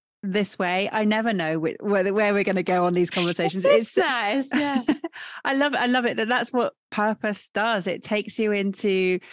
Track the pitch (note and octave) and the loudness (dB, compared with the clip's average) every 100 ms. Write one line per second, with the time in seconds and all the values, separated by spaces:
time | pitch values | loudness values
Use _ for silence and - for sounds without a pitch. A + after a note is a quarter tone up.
0 | _ _ G3+ F#3+ G3 - F#3 F#3 G3+ A3 | _ _ -4 -2 -2 -2 0 0 0 0
1 | G#3+ G#3+ A3+ G3 D#3+ D#3+ D#3 - G#3 G3 | 0 2 0 0 0 0 -2 -2 0 2
2 | F#3+ G3 G#3 G3+ G3 F#3 F3+ F3+ F3 F3 | 2 2 2 2 2 0 2 2 4 2
3 | F3 - F3 F3 E3 F3+ F3+ A3 A3+ - | 2 0 0 0 -2 2 4 4 2 0
4 | E4 B3 G#3 C4 C4+ - C#4+ C4+ A#3+ - | 0 0 0 -2 -2 -2 0 0 0 -2
5 | E4 - - - - C4+ C#4+ C4+ B3 B3+ | -4 -12 -16 -8 -2 0 2 2 2 2
6 | A#3+ - A3 B3 A#3+ B3+ A#3 - - - | 0 0 0 0 0 -2 -2 -4 -8 -2
7 | G#3 G#3+ G#3+ G3 - G3+ A3 A3 F#3 - | 0 0 -4 -6 -6 -2 0 0 -2 -6
8 | - G#3+ G#3 - G#3+ G#3 G3 F#3+ G#3 F#3+ | -4 -4 -4 -2 0 0 -2 -2 0 2
9 | F#3 F#3 - | 2 0 -4